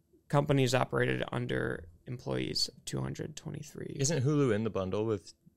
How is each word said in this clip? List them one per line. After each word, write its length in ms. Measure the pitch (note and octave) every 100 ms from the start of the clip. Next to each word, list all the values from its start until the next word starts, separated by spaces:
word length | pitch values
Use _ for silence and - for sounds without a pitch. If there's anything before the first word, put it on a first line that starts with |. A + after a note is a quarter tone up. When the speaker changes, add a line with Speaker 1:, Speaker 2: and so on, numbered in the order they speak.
| _ _ -
Speaker 1:
Companies 460 | D3 C#3+ C#3 B2+ B2
operated 480 | B2+ B2+ B2 C3 -
under 540 | B2+ B2 B2+ B2 B2 - - -
employees 600 | B2 - C3 - - - - -
two 140 | -
hundred 340 | - C#3+ - D#3
twenty-three. 600 | - - - - - -
Speaker 2:
Isn't 240 | C3+ D#3+
Hulu 300 | B2+ D3+ C#3
in 100 | G#2
the 60 | A2
bundle 360 | G2 F#2+ G2 A2
with 280 | G#2 - - _